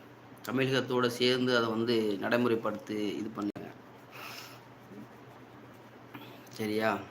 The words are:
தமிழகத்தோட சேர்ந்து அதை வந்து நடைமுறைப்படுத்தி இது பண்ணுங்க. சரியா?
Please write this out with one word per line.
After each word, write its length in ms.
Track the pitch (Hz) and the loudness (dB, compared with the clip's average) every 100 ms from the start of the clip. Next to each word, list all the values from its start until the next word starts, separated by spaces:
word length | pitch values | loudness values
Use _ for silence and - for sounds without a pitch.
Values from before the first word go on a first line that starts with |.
| - - - - - | -20 -20 -20 -12 -4
தமிழகத்தோட 600 | 127 131 131 123 123 120 | 0 2 2 2 2 2
சேர்ந்து 500 | 120 123 127 127 120 | 4 4 4 4 4
அதை 120 | 113 | 4
வந்து 500 | 110 117 113 107 98 | 2 2 4 2 0
நடைமுறைப்படுத்தி 960 | 107 120 120 110 110 104 - 107 104 - | 2 4 4 2 0 -4 -4 -2 -2 -2
இது 140 | 110 | -6
பண்ணுங்க. 360 | 101 104 - - - - - - - - - - - - - - - - - - - - - - - - - - - - - - | -4 -4 -6 -10 -14 -20 -20 -20 -16 -14 -14 -16 -18 -20 -20 -18 -18 -18 -18 -20 -20 -20 -20 -20 -20 -20 -20 -18 -16 -16 -18 -12
சரியா? 500 | - 107 107 110 101 98 | -4 0 2 2 2 -4